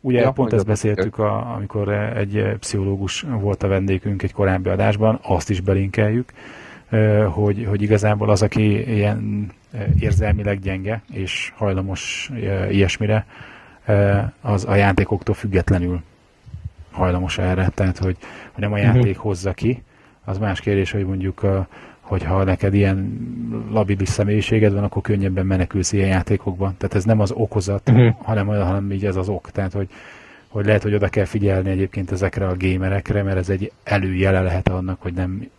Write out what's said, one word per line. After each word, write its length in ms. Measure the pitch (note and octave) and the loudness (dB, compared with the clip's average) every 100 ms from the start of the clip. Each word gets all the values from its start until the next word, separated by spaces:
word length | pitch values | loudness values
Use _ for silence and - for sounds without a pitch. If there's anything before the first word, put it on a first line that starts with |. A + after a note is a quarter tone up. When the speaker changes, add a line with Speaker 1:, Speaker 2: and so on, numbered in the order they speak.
Speaker 1:
ugye 160 | C3+ B2 | 2 2
Speaker 2:
Ja, 120 | A#2 | 2
Speaker 1:
pont 220 | C3 B2 | 2 2
ezt 120 | A2+ G2+ | 2 2
Speaker 2:
mondjad. 0 | G#2 A2 G2+ | 0 0 0
Speaker 1:
beszéltük, 220 | G2 - | -2 0
a, 360 | G#2 G#2 A#2+ A2+ | 0 0 -4 -8
amikor, 340 | G#2 G#2+ G2+ | -6 -4 -2
eh, 240 | G#2 G#2+ G#2+ | -2 -2 -4
egy, 200 | G2+ G#2 | -2 0
eh, 160 | G#2 | -2
pszichológus 720 | G#2 - G#2 G2 G2 G2 - D#3 A#2 | -2 -4 -2 -2 -2 -4 -6 -6 -4
volt 240 | G2+ G2 | -2 -2
a 40 | G2+ | 0
vendégünk 560 | F#2+ G2 F#2+ G#2 G2 | 0 0 -2 -2 -4
egy 80 | G2 | -4
korábbi 360 | - G2 F#2+ F#2+ | 0 0 2 0
adásban, 500 | F#2 G#2 G2+ A2 A2 | 0 0 2 2 0
azt 260 | - F2+ - | 0 -2 0
is 120 | F#2+ | -2
belinkeljük, 720 | F#2 G2 G2 G2 G#2+ A2+ B2+ - - - - - _ | 0 0 0 0 0 0 -4 -14 -20 -20 -20 -20 _
eh, 360 | A2 G#2+ G#2 G#2+ | 2 4 4 2
hogy, 320 | E2 G#2 G2+ A2 | 2 0 0 -2
hogy 120 | G2+ | 0
igazából 480 | G#2 G#2+ G#2+ G#2 G#2 | 2 2 2 0 2
az, 120 | G2+ | 2
aki 520 | G#2 - G#2+ G#2 A#2 G#2+ | 2 2 2 2 0 0
ilyen, 560 | G#2 G#2+ G#2+ G#2 G#2 - _ | 0 0 -4 -4 -6 -10 _
eh, 140 | A2+ G#2 - | -8 0 2
érzelmileg 600 | A2 F#2 G#2 G#2 G2+ G2 | 4 2 2 0 0 -2
gyenge 420 | F#2+ F#2+ F#2+ A2 _ | -4 -4 -4 -6 _
és 420 | G2+ F#2+ - - - | -8 -6 -6 -8 -2
hajlamos, 760 | G#2 F#2+ F#2+ F2+ - - - | 0 0 -2 -6 -8 -8 -8
eh, 400 | B2 G#2 G2 G2+ G2 | -6 -4 -2 0 2
ilyesmire, 500 | F#2+ - G#2 G#2+ - - - - - - - | 2 2 0 0 -2 -16 -20 -20 -20 -12 0
eh, 380 | G2+ G2+ G2+ - - | 4 4 2 0 -6
az 240 | B2 G2+ G2+ | -2 -2 2
a 100 | G2 | 4
játékoktól 600 | G2+ F#2 G2 G2 - G#2 | 4 2 0 -2 -2 -4
függetlenül 680 | G#2 F#2 - F#2+ F2 F2 - _ _ _ - - - - - | 0 0 2 0 0 -4 -8 _ _ _ -20 -16 -16 -16 -16
hajlamos 460 | - F#2 F2+ F2+ - | -2 0 0 -2 -2
erre. 320 | F#2 F#2 F#2 | 0 0 0
Tehát, 240 | - F#2+ F#2 | 0 -2 0
hogy, 200 | F#2+ F2+ - - - | -2 -4 -10 -20 -18
hogy 120 | - | -6
nem 100 | G2+ | -4
a 20 | G#2 | 2
Speaker 3:
Mhm. 80 | B2 | 4
Speaker 1:
játék 320 | B2 A2+ F#2 | 6 4 0
hozza 360 | G#2+ F2+ G2 | -4 -2 -4
ki, 300 | F#2 A2+ B2+ - _ _ _ - | -2 -2 -2 -8 _ _ _ -8
az 120 | G2 | -4
más 220 | G#2 F#2 | -2 -2
kérdés, 320 | - G2+ F#2+ | 0 0 0
hogy 140 | G#2 F#2+ | -2 -2
mondjuk, 340 | F#2+ F#2+ - | -2 -4 -2
eh, 220 | G2 F#2+ F#2 - - - | 0 0 -2 -10 -20 -20
hogyha 420 | - F#2+ D#2 F#2 | -4 -4 0 0
neked 300 | F#2+ F#2 G2+ | 2 2 2
ilyen 440 | G2+ G2 F#2+ G2 A2 A#2+ A#2+ A#2 A2+ A2 | 2 2 2 -2 -6 -8 -8 -6 -6 -4
labilis 380 | A2 G2 G2 F#2+ | -2 0 0 0
személyiséged 640 | - G#2 G#2+ - A2 G#2+ | 0 2 2 2 4 4
van, 100 | G2+ | 2
akkor 180 | G2+ - | -2 -2
könnyebben 440 | - G#2 G2 F#2 F#2+ | -2 0 0 0 0
menekülsz 460 | F#2 F2 G2 F2+ | 0 0 -2 0
ilyen 160 | G2+ F#2+ | 2 2
játékokban. 680 | F#2 - G2+ - F2+ G2 F#2 | 2 2 0 -2 -2 -4 -2
Tehát 180 | G2+ G#2 | -2 0
ez 80 | |
nem 160 | F#2+ A2 | 2 2
az 120 | G2 | 2
okozat, 600 | F2 G#2 G#2+ F#2+ G2+ - | 0 -2 -2 -2 -2 4
Speaker 3:
Mhm. 160 | A#2+ A#2+ A2+ | 6 6 2
Speaker 1:
hanem, 240 | - A2 G2+ | -2 -2 0
hanem 440 | G#2 F2+ G2 G2+ | 0 0 0 -2
így 140 | G2 G2+ | -2 -2
ez 100 | F#2+ | -2
az 140 | F#2 | -2
ok. 220 | F#2+ - | -6 -6
Tehát, 220 | - F#2+ | -4 -4
hogy, 160 | G2+ F#2+ - - - - - _ | -4 -6 -10 -20 -20 -20 -20 _
hogy 180 | G#2+ G2+ | -2 2
lehet, 180 | G#2+ | 2
hogy 100 | G#2+ | 2
oda 140 | G#2 G2 | 0 0
kell 160 | - F#2+ | 0 -2
figyelni 440 | G#2+ G2+ F#2+ F#2+ | 0 0 2 0
egyébként 420 | F#2+ F#2+ - F2+ | -2 -2 -4 -6
ezekre 360 | F2+ F#2+ - F#2+ | -2 -2 -2 -2
a 80 | F2+ | 0
gamerekre, 680 | F#2 F#2 F#2+ G2 - G2+ | 0 0 0 -2 -2 -2
mert 140 | G2 F#2+ | 0 -2
ez 120 | F2+ | 0
egy 220 | F#2+ G#2 _ | -2 -4 _
előjele 580 | - G2+ F#2+ F#2 F#2+ F#2+ | -2 -2 0 0 2 2
lehet 280 | F#2 F2 F#2+ | 2 0 0
annak, 320 | F#2 F#2 F#2 | 0 -4 -6
hogy 120 | F#2 | -6
nem 360 | F2 F#2 F#2+ A#2 | -4 -4 -6 -10